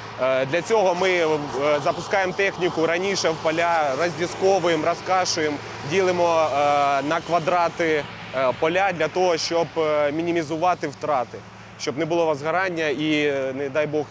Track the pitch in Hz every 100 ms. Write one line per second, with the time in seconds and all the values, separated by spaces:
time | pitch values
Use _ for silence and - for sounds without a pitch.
0 | - - 127 131 135 170 165 220 185 175
1 | 190 180 160 156 147 123 147 147 147 170
2 | 165 196 185 185 196 170 175 160 165 170
3 | 196 185 170 160 160 160 170 165 147 131
4 | 175 151 170 - 190 196 170 160 156 170
5 | - 185 180 170 151 143 - - 139 185
6 | 185 180 175 160 156 135 147 143 139 143
7 | 139 165 156 170 156 175 170 160 165 151
8 | 143 - - 131 131 123 160 175 196 175
9 | 156 180 180 165 - 165 156 165 156 151
10 | 147 156 170 170 143 160 180 175 160 135
11 | 151 135 117 110 - - - - - 135
12 | 160 170 160 147 151 175 190 165 156 143
13 | 156 151 147 139 135 131 139 147 156 151
14 | 143